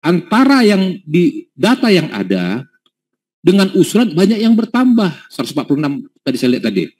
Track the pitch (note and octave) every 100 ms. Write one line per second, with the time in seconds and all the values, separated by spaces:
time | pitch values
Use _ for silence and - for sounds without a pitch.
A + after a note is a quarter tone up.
0 | D#3+ F3 - G#3+ C4+ C4+ G#3+ G3 F#3+ F3
1 | D3+ E3 E3+ - - - G3 C4 A#3 F#3
2 | D3+ G#2 F#2 F#2+ F2+ A2 C#3 _ _ _
3 | _ _ _ _ E3+ G3 F#3+ G3 E3 G#3
4 | A#3 D#3 G3 A3 A3+ A3+ A3+ A#3+ B3+ A#3
5 | F#3+ D3 - - - D3 - C#3+ D3 C#3
6 | - _ - B2+ B2+ B2 G#2+ F#2+ D#2+